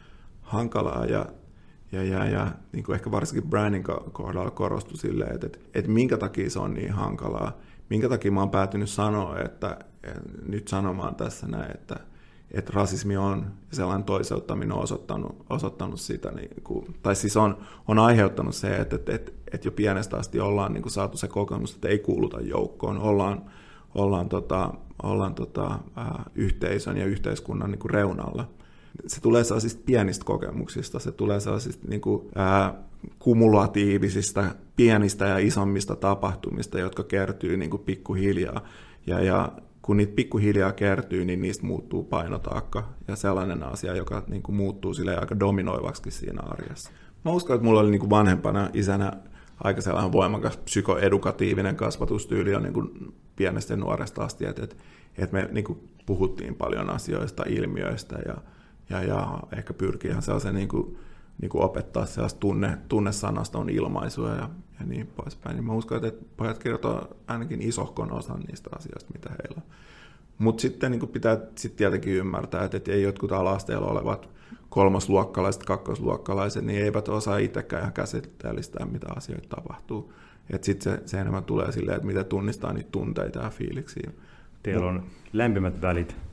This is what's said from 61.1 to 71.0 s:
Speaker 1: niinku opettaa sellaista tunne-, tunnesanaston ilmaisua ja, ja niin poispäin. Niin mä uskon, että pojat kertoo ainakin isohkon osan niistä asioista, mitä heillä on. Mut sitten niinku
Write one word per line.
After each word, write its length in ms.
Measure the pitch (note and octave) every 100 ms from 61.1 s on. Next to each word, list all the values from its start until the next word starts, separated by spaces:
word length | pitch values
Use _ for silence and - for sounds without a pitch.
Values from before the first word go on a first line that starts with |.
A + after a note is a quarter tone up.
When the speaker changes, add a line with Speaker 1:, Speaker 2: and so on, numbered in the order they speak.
| - - -
Speaker 1:
niinku 220 | F#2+ -
opettaa 440 | F#2+ - - A#2 G#2
sellaista 340 | - G#2+ -
tunne-, 380 | G2+ G2+ G2+ - -
tunnesanaston 840 | A2 G2 G2 G#2 G#2 G#2 G#2+ G2
ilmaisua 580 | G#2 - - - - A2+
ja, 200 | - - F3 - -
ja 60 | -
niin 200 | A#2+ -
poispäin. 500 | - C#3+ - - -
Niin 100 | A2+
mä 60 |
uskon, 320 | A2+ A2 A#2
että 200 | A2 - - -
pojat 220 | A2 A2
kertoo 580 | A#2+ A2+ A#2 A2+ - - -
ainakin 360 | A#2 A#2 A#2
isohkon 500 | A2+ A#2 - - -
osan 280 | - - -
niistä 300 | - - - -
asioista, 340 | - - -
mitä 180 | - -
heillä 320 | - - - -
on. 60 | - - - - - - -
Mut 220 | A2 A2
sitten 300 | B2+ - C3
niinku 160 | A#2+